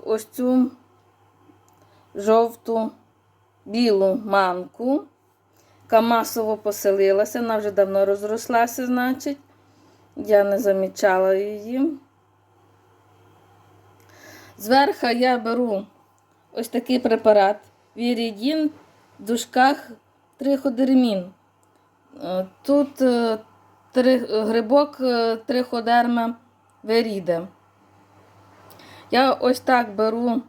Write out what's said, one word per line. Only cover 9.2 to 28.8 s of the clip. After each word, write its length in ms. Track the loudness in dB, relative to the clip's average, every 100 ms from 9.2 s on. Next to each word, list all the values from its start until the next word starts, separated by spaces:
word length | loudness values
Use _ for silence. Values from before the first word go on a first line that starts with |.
| -8 -10 _ _ _ _ _ _ _ -12
Я 280 | 2 4
не 140 | 4 2
замічала 760 | 0 0 -2 0 0 2 2
її. 640 | 0 -2 -8 -8 -4 -2 -4 -14 _ _ _ _ _ _ _ _ _ _ _ _ _ _ _ _ _ _ _ _ -20 -20 -20 -20 -12
Зверху 480 | 0 2 2 0 -2
я 320 | 0 0 0
беру 480 | -2 -2 -2 -4 -8 _ _ _ _ _ _
ось 160 | -10 -6
такий 300 | -6 -2 -2
препарат 580 | 0 2 6 6 4 0 -8 _ _ -6
Вірідін, 720 | -4 -2 -4 -4 -4 -2 -4 -6 _ _ _ -14
в 40 |
дужках 680 | -6 -6 -2 2 2 2 -8 -20 _ _ _ -6
триходермін. 960 | -2 -2 -2 0 2 4 2 0 -6 -16 _ _ _ _ _ _ _ -14
Е, 240 | -8 -6 -8 _
тут, 400 | 0 0 0 0
е, 360 | 0 2 0 -4 -10 _ _ _ _ 0
три-, 220 | 2 2 0 -2
грибок, 560 | 0 -2 2 2 2 -2
е, 360 | -2 0 -2 -4
триходерма 1000 | -4 -4 -4 -4 2 2 2 0 -2 -6 _ _ _ _
веріде. 680 | -2 0 0 -4 -2 -4 -6 -16 _ _ _ _ _ _ _ _ _ _ -20 -20